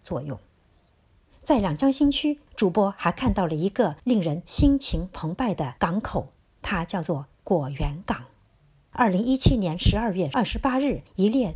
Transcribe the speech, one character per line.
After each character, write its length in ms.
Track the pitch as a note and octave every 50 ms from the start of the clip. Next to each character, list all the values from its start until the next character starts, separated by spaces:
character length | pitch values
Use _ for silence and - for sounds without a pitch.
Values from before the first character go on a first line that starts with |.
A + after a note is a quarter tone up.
| -
作 180 | - E3+ B2+
用。 160 | C#3 D3 C3+ - - _ _ _ _ _ _ _ _ _ _ _ _ _ _ _ _ _ _ _
在 180 | - - D4+ A#3
两 160 | G3+ F3 D3+
江 160 | - C4+ C4+
新 200 | C4 - D4+ C#4+
区， 280 | C4+ - - D4 D4 - _ _ -
主 140 | - A3 F#3
播 240 | E3+ A3 G3 G3 G3+ -
还 140 | - E3+
看 220 | - - C4 B3 G3
到 140 | G#3 F#3 D#3
了 80 | D#3+
一 140 | D3+ E3 G3+
个 260 | - - A3+ E3 D3 - -
令 180 | B3 B3 G#3+
人 220 | D#3+ E3 D3 E3+ -
心 320 | - - - - - - -
情 320 | - - - D#3+ F3+ F#3
澎 220 | - - - D#3 -
湃 220 | - C4 A3+ E3+
的 200 | - D#3 B2+ - -
港 200 | - E3 E3+ G#3+
口， 320 | - - - D#3+ - - _ _ _ _ _ _
它 240 | - - G3+ F3 E3+
叫 160 | - - F3+
做 240 | D#3 F#3 E3+ C#3 C#3+ - _ _ -
果 260 | - G3 D#3+ C#3 C3+
园 340 | C#3+ - D3+ C#3+ C#3+ E3+ -
港。 200 | - A3 - B2 - _ _ _ _ _ _ _ _ _ _ _ _
二 160 | - - B3 G#3
零 160 | F3+ F#3 A#3
一 140 | B3 C4+ C4
七 180 | - - C4+
年 240 | A3+ F#3+ E3 D#3 F3+
十 180 | - - - G#3
二 140 | A#3 A3+
月 180 | E3+ F#3 F3 C#3 -
二 100 | C4 G#3
十 160 | - - -
八 200 | - C4+ B3+ C4
日， 240 | C#4+ C#4 G3 - - _ _
一 140 | - F#3 G#3+
列 260 | A3+ C4+ A#3+ E3+ D#3+